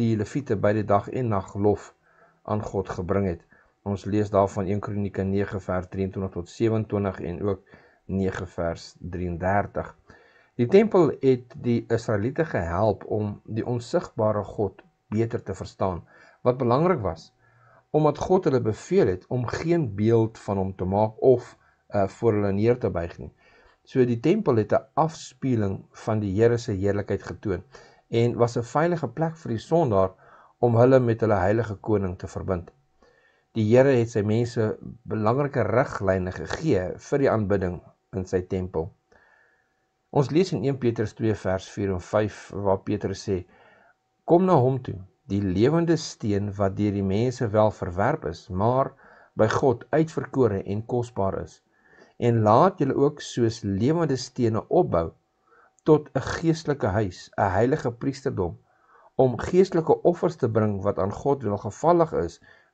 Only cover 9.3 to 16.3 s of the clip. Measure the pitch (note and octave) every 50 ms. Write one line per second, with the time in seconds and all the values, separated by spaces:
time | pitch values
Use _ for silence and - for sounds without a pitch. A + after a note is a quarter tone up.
9.3 | E2+ D#2+ F2 F#2 G2+ G2+ F#2+ - - D#2 D#2+ - - _ _ - - - _ _
10.3 | _ _ _ _ _ - A#2+ A#2+ G3 G3 A#3 A3 - F#3 E3+ C3 - - - C3+
11.3 | C3 B2 A#2+ - - - A2 A#2+ A#2+ A#2 A#2 - A#2 A2+ - - A2 G2+ G2+ -
12.3 | - - D#3+ - - A2+ F2 E2 E2+ F2+ A2 G#2+ F#2+ - - - - G#2+ G#2+ G#2
13.3 | G#2 - - - A2 A2+ - - B2 A#2+ A#2 - - F3+ F3+ - - - A2 G#2+
14.3 | G#2 G#2 G2 - - - G#2+ F#2+ - - - _ _ _ _ - G#2 G#2+ A2+ A2+
15.3 | - - - - F#2+ - F#2 - - - G#2 F#2+ F2+ E2 - - - - - -